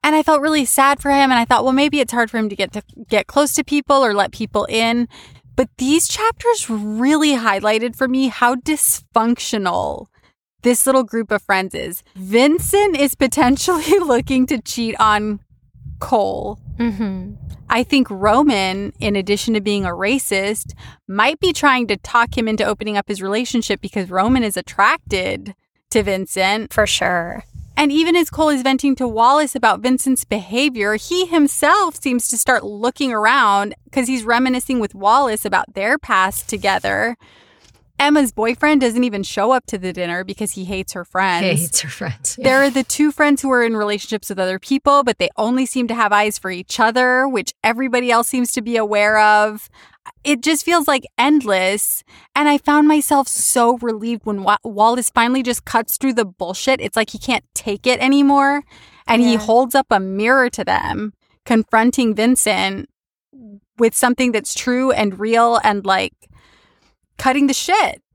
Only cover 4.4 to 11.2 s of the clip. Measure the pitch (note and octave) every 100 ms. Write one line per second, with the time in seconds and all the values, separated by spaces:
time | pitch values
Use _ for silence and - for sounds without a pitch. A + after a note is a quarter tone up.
4.4 | G#3+ G3 - A3 A3+ A#3 A#3+ - - -
5.4 | _ - B3+ - C4 D#4 - - A4 A#4
6.4 | A#4 A4+ - A3 G#3 G#3+ B3+ D#4 D4+ C4+
7.4 | A3+ G3 G#3 A3 A#3+ A3+ C4 C4 C4+ -
8.4 | A#3+ B3+ C#4 D4+ - - _ A#3 A3+ A#3+
9.4 | - A3 F#3 F3 E2+ C#2+ - _ _ _
10.4 | _ _ A#3+ B3 - C4 A#3 A3+